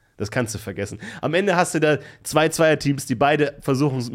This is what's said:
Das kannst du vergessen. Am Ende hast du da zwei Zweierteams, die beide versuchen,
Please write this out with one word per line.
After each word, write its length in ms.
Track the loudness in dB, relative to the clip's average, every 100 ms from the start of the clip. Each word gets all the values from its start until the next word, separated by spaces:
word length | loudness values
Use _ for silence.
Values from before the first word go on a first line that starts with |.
| _ -10
Das 140 | -6
kannst 240 | -4 -4 -6
du 40 |
vergessen. 400 | -8 -8 -8 -10 -14 -6
Am 120 | -2
Ende 220 | 0 2 2
hast 200 | 2 2
du 40 |
da 200 | 2 2 -2 -16
zwei 260 | -2 2 2
Zweierteams, 560 | 4 4 4 0 -2 -2
die 100 | 0
beide 400 | 2 4 0 -2
versuchen, 420 | -2 0 2 0 -4